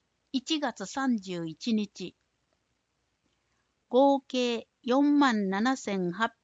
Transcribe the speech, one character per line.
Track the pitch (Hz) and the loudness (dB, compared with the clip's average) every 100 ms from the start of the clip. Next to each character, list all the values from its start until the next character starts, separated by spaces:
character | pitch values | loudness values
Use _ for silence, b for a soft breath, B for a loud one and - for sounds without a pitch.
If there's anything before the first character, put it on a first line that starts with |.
| _ _ _ | _ _ _
一 | 262 - 320 | -6 -2 -2
月 | 277 - 190 | -2 -6 -8
三 | 269 269 226 | -4 0 -2
十 | 185 175 165 | -2 -6 -6
一 | 156 - | -8 -2
日。 | 220 208 - 185 - _ _ _ _ _ _ _ _ _ _ _ _ _ _ _ _ _ | -2 -2 -8 -14 -14 _ _ _ _ _ _ _ _ _ _ _ _ _ _ _ _ _
合 | 247 277 277 | 4 4 4
計 | - 254 247 226 - _ | -2 -4 -2 -4 -8 _
四 | 240 262 285 294 | -2 2 4 4
万 | 269 214 196 | 4 2 -2
七 | 190 240 269 | 0 0 -2
千 | - 196 175 | -4 -4 -4
八 | 180 226 _ | -2 -6 _